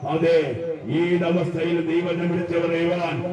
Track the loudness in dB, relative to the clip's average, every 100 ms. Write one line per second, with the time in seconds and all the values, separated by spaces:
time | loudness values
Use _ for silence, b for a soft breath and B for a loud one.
0 | -2 0 4 4 2 -4 -6 -8 -4 0
1 | 2 2 2 2 0 -2 0 0 0 0
2 | 0 0 0 -2 0 0 0 0 0 0
3 | -2 -2 -4